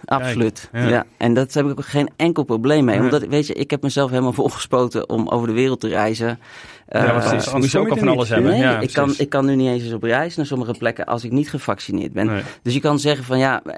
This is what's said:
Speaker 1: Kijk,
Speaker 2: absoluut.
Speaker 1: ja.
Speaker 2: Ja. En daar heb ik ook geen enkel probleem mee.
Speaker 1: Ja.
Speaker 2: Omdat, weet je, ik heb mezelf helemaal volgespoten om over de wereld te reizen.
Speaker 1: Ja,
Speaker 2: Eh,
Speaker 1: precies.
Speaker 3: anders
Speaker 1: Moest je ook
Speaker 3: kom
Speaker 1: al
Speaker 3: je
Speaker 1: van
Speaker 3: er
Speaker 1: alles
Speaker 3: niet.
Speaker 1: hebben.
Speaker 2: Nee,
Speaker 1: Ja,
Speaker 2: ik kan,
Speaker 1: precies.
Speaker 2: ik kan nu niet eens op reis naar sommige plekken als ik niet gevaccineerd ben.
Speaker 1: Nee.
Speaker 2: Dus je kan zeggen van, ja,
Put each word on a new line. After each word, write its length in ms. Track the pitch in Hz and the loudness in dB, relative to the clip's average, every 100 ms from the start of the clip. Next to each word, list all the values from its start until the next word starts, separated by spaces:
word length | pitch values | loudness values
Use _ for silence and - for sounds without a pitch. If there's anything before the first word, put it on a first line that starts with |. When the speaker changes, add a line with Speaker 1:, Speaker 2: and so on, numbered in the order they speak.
| - | -4
Speaker 1:
Kijk, 160 | 135 | -2
Speaker 2:
absoluut. 480 | 127 113 113 - - | 0 0 0 -2 -10
Speaker 1:
ja. 160 | 117 120 | -2 2
Speaker 2:
Ja. 180 | 120 - - | 2 0 -2
En 160 | 120 | 2
daar 120 | 120 131 | 2 2
heb 140 | 151 143 | 0 -2
ik 60 | |
ook 140 | 139 - | -2 -4
geen 240 | 143 143 - | -2 -2 0
enkel 280 | 170 160 | 0 0
probleem 420 | 135 113 127 151 123 | 0 0 2 4 4
mee. 100 | 101 | 4
Speaker 1:
Ja. 60 | |
Speaker 2:
Omdat, 220 | 123 147 - | 4 2 0
weet 200 | 143 147 | 0 0
je, 60 | |
ik 160 | - 143 | -4 -4
heb 100 | 143 | -2
mezelf 280 | 139 139 131 | -2 0 0
helemaal 240 | 127 127 | 2 0
volgespoten 760 | 120 143 - - 127 123 113 - | 0 -2 -2 -2 0 0 -2 -2
om 180 | 113 107 | -2 0
over 180 | 120 117 | 0 0
de 60 | |
wereld 260 | 113 131 127 | 0 0 0
te 80 | 110 | -2
reizen. 520 | 92 107 113 117 117 - - - - - | 0 0 0 -4 -4 -12 -20 -20 -20 -4
Speaker 1:
Ja, 160 | 110 110 | 0 2
Speaker 2:
Eh, 40 | |
Speaker 1:
precies. 180 | 113 110 | 2 0
Speaker 3:
anders 220 | 110 - | 0 -2
Speaker 1:
Moest 180 | 135 135 | 0 2
je 60 | 147 | 2
ook 80 | - | 2
Speaker 3:
kom 40 | |
Speaker 1:
al 60 | 113 | 2
Speaker 3:
je 20 | |
Speaker 1:
van 80 | 98 | 2
Speaker 3:
er 60 | 123 | 2
Speaker 1:
alles 140 | 110 | 2
Speaker 3:
niet. 80 | 110 | 2
Speaker 1:
hebben. 140 | 131 | 2
Speaker 2:
Nee, 100 | - | 4
Speaker 1:
Ja, 180 | 131 113 | 2 2
Speaker 2:
ik 140 | 123 | 0
kan, 100 | 147 | 0
Speaker 1:
precies. 180 | 139 143 | 0 0
Speaker 2:
ik 80 | 147 | 0
kan 160 | 139 135 | 0 2
nu 100 | 135 | 2
niet 120 | 131 | 2
eens 260 | 123 117 | 0 -4
op 100 | 113 | -4
reis 320 | 113 123 170 165 | 0 0 -2 -4
naar 100 | 143 | -4
sommige 280 | 127 117 | -4 -4
plekken 320 | 113 117 117 - | -2 -2 -2 -4
als 180 | 117 | -4
ik 80 | 117 | -2
niet 180 | 131 147 | -2 0
gevaccineerd 640 | 139 - 101 - 98 76 | -4 -4 -6 -4 -4 -4
ben. 120 | 95 110 | -2 -2
Speaker 1:
Nee. 160 | 101 - - | -2 -6 -8
Speaker 2:
Dus 120 | 120 | -2
je 60 | 135 | 0
kan 200 | 151 143 | 2 0
zeggen 260 | 147 143 127 | 0 -2 0
van, 120 | 131 | 0
ja, 220 | 135 117 - | 2 0 -4